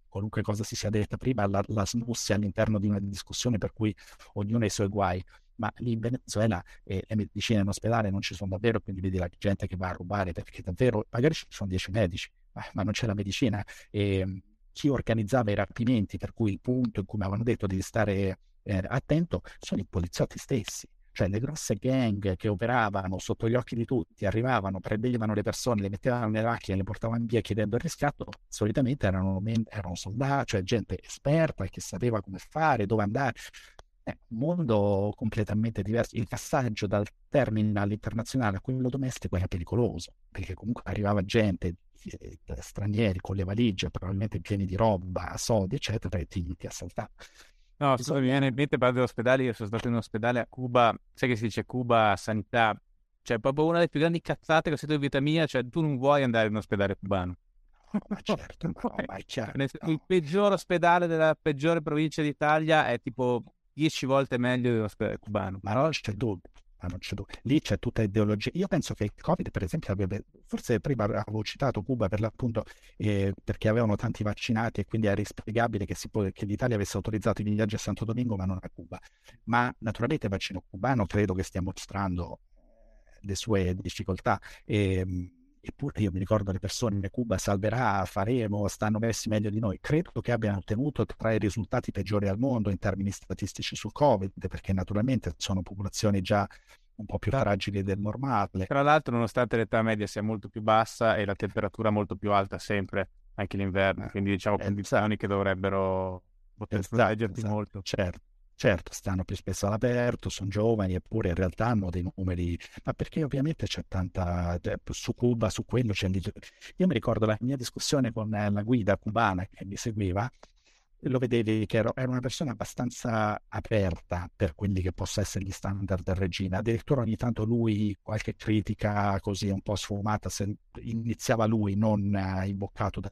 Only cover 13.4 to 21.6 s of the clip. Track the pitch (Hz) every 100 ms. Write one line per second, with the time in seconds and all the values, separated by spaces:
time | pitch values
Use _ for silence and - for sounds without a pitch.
13.4 | 127 101 - - - 104 101 95 95 95
14.4 | - _ _ - 147 123 - 113 101 131
15.4 | 107 101 98 - 117 123 95 95 - -
16.4 | 110 95 - 127 120 107 95 107 95 98
17.4 | 117 107 101 92 95 110 104 98 98 92
18.4 | _ _ - 98 92 135 - 151 175 87
19.4 | - - - - 92 92 87 - - -
20.4 | - 135 - - - _ - - 95 101
21.4 | 135 156